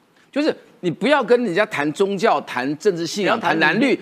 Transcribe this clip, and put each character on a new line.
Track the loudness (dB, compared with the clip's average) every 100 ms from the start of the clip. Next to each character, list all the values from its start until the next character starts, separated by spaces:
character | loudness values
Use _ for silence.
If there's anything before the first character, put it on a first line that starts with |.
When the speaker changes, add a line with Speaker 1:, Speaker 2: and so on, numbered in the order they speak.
| _ _ _
Speaker 1:
就 | -4
是 | -2 -4 -8 -8
你 | -6
不 | -2 0
要 | 2
跟 | 2 2
人 | 2
家 | 0 -2
谈 | -2 -4
宗 | 0 -2 0
教、 | 0 0
谈 | -2 -6 -4 -2
政 | -2 -2
治 | -4
信 | -2 0
仰、 | 0
Speaker 2:
不 |
要 | 0
谈 | 2
Speaker 1:
谈 | 2
蓝 | 2
绿、 | 2 0